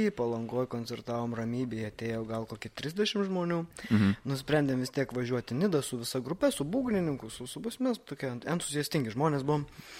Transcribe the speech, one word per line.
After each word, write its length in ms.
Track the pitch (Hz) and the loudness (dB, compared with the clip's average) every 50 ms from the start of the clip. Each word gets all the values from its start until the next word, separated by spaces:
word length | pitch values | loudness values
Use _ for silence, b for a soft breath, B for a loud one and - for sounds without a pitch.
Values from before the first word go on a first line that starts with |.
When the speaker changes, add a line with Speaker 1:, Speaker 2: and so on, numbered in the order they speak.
| 220 208 202 | 4 2 2
Speaker 1:
Palangoj 540 | - 123 117 117 117 117 113 120 123 127 123 | 2 0 0 0 -2 -2 -2 -2 -2 -2 0
koncertavom 640 | - 120 117 113 117 117 113 - 120 120 117 117 120 | -2 -4 -4 -6 -6 -6 -4 -4 -2 -2 -2 -2 -2
Ramybėje, 540 | 113 117 113 120 123 127 123 113 110 110 107 | -2 -2 -2 0 0 -2 -2 -2 -4 -4 -6
atėjo 300 | - - 117 117 113 113 113 110 | -6 -6 -4 -4 -2 -4 -4 -4
gal 180 | 113 113 113 | -4 -4 -4
kokie 240 | 107 117 107 - 110 | -6 -8 -10 -10 -10
trisdešimt 560 | - - - 147 160 196 208 214 - 208 202 | -10 -8 -8 -6 -2 0 0 0 2 0 0
žmonių. 320 | 190 190 180 175 170 175 170 165 170 B B B B | 0 0 0 0 2 0 0 -2 -4 B B B B
Speaker 2:
Mhm. 220 | 117 104 107 98 101 - - | 4 6 6 6 4 2 0
Speaker 1:
Nusprendėm 540 | - 139 131 135 - 143 151 147 135 131 127 | -2 -4 -2 0 2 4 4 4 4 2 2
vis 160 | 127 123 - | 0 0 0
tiek 160 | 143 135 - | -2 -2 0
važiuoti 460 | 117 123 123 120 127 123 120 - 117 | 0 -2 0 0 0 0 0 -2 0
į 20 | 135 | 2
Nidą 240 | 180 208 175 143 131 | 2 4 4 2 2
su 160 | - - 120 | 0 -4 -4
visa 220 | 117 - - 131 120 | -4 -4 -2 -2 -2
grupe, 300 | 127 170 196 - 285 - | -2 0 2 2 2 4
su 80 | - - | 2 -2
būgnininku, 680 | 147 190 269 262 247 214 196 175 160 143 127 - 110 - | 0 0 0 2 2 2 2 2 2 0 -2 -4 -8 -10
su, 140 | - 127 123 | -10 -10 -10
su 80 | - 147 | -10 -6
bus-, 200 | 127 - - - 254 | -6 -6 -4 0 0
mes 160 | 262 233 - | 0 0 0
tokie 320 | - - 147 - - 131 | -4 -10 -8 -6 -4 -4
ent-, 160 | 123 120 - | -4 -4 -2
entuziastingi 640 | - 165 - - - 139 147 143 - - 165 131 110 | -2 -2 -2 -2 -2 -2 -2 -2 0 0 0 0 0
žmonės 320 | 104 120 147 160 151 143 131 | 0 2 2 4 2 2 2
buvom. 240 | 143 151 147 143 - B B B B B B | 2 2 2 0 -2 B B B B B B